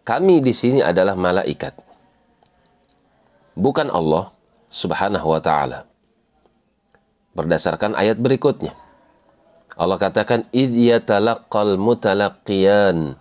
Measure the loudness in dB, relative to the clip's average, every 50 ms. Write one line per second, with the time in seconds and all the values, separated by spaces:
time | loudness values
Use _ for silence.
0 | _ -4 -4 0 4 4 4 4 4 2 0 0 0 2 2 2 2 2 2 2
1 | 2 0 0 0 0 0 0 0 -2 -4 -6 -6 -8 -12 -12 -18 _ _ -20 _
2 | _ _ _ _ _ _ _ _ _ _ _ _ _ _ _ _ _ _ _ _
3 | _ _ _ _ _ _ _ _ _ _ _ -2 -2 0 0 0 -4 -2 -2 -2
4 | 0 0 0 0 -2 -6 _ _ _ _ _ _ _ _ -14 -8 -6 -6 -4 -2
5 | -4 -4 -4 -4 -2 -2 -2 -2 0 0 -2 0 -2 -4 -8 -12 -18 _ _ _
6 | _ _ _ _ _ _ _ _ _ _ _ _ _ _ _ _ _ _ _ _
7 | _ _ _ _ _ _ _ -6 -2 -2 -2 -2 0 -4 -4 -2 -4 -4 -2 0
8 | 0 0 0 0 0 0 -2 2 0 -2 -2 -2 -8 -12 -12 -14 -20 _ _ _
9 | _ _ _ _ _ _ _ _ _ _ _ _ _ _ -6 -4 -2 -2 0 0
10 | -2 -2 0 -2 0 0 -2 -2 -2 _ -2 -2 0 0 2 2 4 4 4 2
11 | 2 0 0 2 2 0 -2 -4 _ _ -2 0 0 2 0 0 2 0 0 0
12 | 0 0 0 2 0 -2 -4 _ _ -4 0 2 4 4 4 4 4 2 2 0
13 | -2 -4 -8 -12